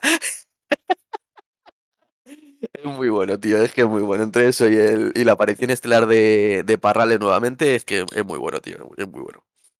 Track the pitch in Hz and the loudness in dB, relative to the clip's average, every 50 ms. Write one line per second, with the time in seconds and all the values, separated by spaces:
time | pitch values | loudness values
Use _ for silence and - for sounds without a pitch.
0 | - 294 330 320 - - - - - _ _ _ _ - 302 - _ - 359 - | -4 -2 -2 -2 -4 -8 -12 -14 -18 _ _ _ _ -8 -8 -6 _ -6 -6 -6
1 | _ _ - - _ _ _ _ _ _ _ _ _ 370 _ _ _ _ _ _ | _ _ -20 -20 _ _ _ _ _ _ _ _ _ -20 _ _ _ _ _ _
2 | _ _ _ _ _ 254 285 302 302 285 277 _ 247 - - - 147 147 139 131 | _ _ _ _ _ -20 -20 -20 _ -20 _ _ -16 -16 -14 -14 -12 -12 -8 -4
3 | 131 120 107 104 95 95 98 101 104 107 107 107 113 120 - - 120 110 110 104 | -4 -2 -2 -2 -2 -4 -4 -4 -2 0 2 2 0 0 2 0 0 2 0 0
4 | 101 101 98 104 110 110 98 120 120 123 127 - 123 110 110 107 107 107 110 110 | -2 -2 -2 -2 -2 0 2 2 2 2 2 2 2 4 4 4 4 4 2 2
5 | 110 104 - 117 120 117 104 95 104 104 107 - 123 123 127 120 - 120 117 113 | 0 -2 0 2 2 2 4 4 2 0 -2 -2 -2 -4 -4 -4 0 2 2 2
6 | 113 110 113 113 107 110 107 107 104 104 98 92 82 101 110 95 - 104 104 110 | 4 4 4 4 6 4 4 4 2 2 0 -2 0 -2 -2 0 0 0 2 2
7 | 113 113 117 104 104 101 92 101 117 123 131 127 160 143 127 113 - - 104 98 | 2 2 0 0 2 0 0 0 0 -2 -2 -2 0 0 0 -2 -2 -4 -4 -4
8 | 92 87 - - 104 95 82 71 64 80 - - - - - - 60 - - - | -4 -4 -6 -6 -6 -6 -8 -8 -8 -8 -8 -8 -10 -12 -16 -16 -18 -16 -12 -12
9 | 101 95 78 69 65 - - _ _ _ _ _ _ _ _ | -12 -12 -12 -16 -16 -16 -18 _ _ _ _ _ _ _ _